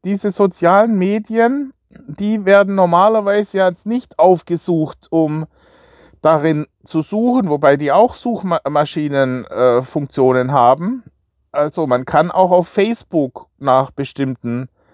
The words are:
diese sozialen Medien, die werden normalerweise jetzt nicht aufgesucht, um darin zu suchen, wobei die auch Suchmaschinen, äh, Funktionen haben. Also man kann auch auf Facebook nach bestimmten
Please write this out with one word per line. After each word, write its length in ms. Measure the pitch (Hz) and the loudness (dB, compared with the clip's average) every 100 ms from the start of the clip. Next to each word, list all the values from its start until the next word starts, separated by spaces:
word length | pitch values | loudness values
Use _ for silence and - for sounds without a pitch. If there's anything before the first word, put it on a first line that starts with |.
diese 260 | 185 202 208 | -6 -4 -4
sozialen 680 | 190 196 - 170 196 226 208 | 0 -2 2 2 4 2 0
Medien, 760 | 185 214 214 226 233 277 269 - _ | 0 -2 -4 0 0 0 -8 -14 _
die 560 | - 269 254 208 220 | -20 -18 -8 -4 -2
werden 300 | 190 202 196 | 4 4 4
normalerweise 840 | 196 180 170 202 220 202 208 208 196 | 2 2 4 4 2 0 -2 -2 0
jetzt 280 | 185 175 202 | -2 -2 -6
nicht 320 | 240 - - | -6 -6 2
aufgesucht, 880 | 175 175 - 170 - 165 151 - - | 2 2 -2 -6 -2 -2 -4 -8 -6
um 360 | 165 156 156 156 _ _ _ _ _ _ _ | -2 -2 -4 -8 _ _ _ _ _ _ _
darin 460 | 156 156 156 151 - _ | 0 2 0 -2 -6 _
zu 180 | - 165 | -8 -6
suchen, 460 | 151 208 240 254 190 | -4 -4 -2 0 -2
wobei 280 | 147 147 143 | 0 2 2
die 160 | 147 | 2
auch 220 | 143 233 | 2 2
Suchmaschinen, 1300 | - 240 220 190 165 139 147 147 - 151 139 131 127 - | 0 -8 -6 -4 -4 -2 -2 -2 -4 -4 -2 -2 -4 -8
äh, 360 | - 127 120 | 0 2 2
Funktionen 680 | 127 151 139 - 131 127 127 | -2 -8 -6 0 2 2 0
haben. 500 | 139 120 135 180 254 - _ _ _ _ | 4 4 4 -2 -8 -12 _ _ _ _
Also 360 | 143 151 175 147 | -4 -4 -2 -2
man 180 | 123 | -2
kann 260 | 127 147 170 | 0 0 0
auch 200 | 180 185 | 0 2
auf 180 | 180 175 | 2 0
Facebook 800 | - 208 233 - 170 135 - - _ | -2 -2 -2 -4 -4 -4 -8 -20 _
nach 320 | 139 131 135 | 0 2 0
bestimmten 760 | - 139 - 135 127 120 120 131 _ _ | -6 -10 -6 -6 -6 -8 -8 -10 _ _